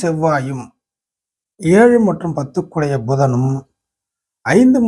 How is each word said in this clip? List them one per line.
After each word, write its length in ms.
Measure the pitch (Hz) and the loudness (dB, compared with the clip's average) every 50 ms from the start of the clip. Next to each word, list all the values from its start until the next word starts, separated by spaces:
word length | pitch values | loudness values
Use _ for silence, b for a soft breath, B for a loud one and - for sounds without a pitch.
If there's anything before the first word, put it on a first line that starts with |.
செவ்வாயும், 640 | 180 170 160 156 160 160 151 139 131 135 135 127 117 - _ _ _ _ _ _ _ _ _ _ _ _ _ _ _ _ _ _ | -4 -6 -4 -2 -2 -2 -2 -2 -4 -6 -10 -10 -12 -16 _ _ _ _ _ _ _ _ _ _ _ _ _ _ _ _ _ _
ஏழு 400 | 170 160 185 208 240 240 240 233 220 190 | -2 2 4 4 6 4 4 4 2 0
மற்றும் 300 | 160 - - 165 147 151 | -2 -4 -6 -6 -6 -6
பத்துக்குடைய 560 | 135 135 - 185 - - - 165 151 143 139 127 110 120 | -8 -6 -8 -8 -8 -6 -6 -4 -4 -2 -4 -4 -4 -4
புதனும் 420 | 139 135 143 131 123 123 131 135 135 135 131 _ _ _ _ _ _ _ _ _ _ _ _ _ _ _ _ | -2 0 0 0 0 0 -2 -2 -4 -6 -8 _ _ _ _ _ _ _ _ _ _ _ _ _ _ _ _
ஐந்து 360 | 110 143 214 254 254 254 262 233 | 0 2 4 4 4 4 2 2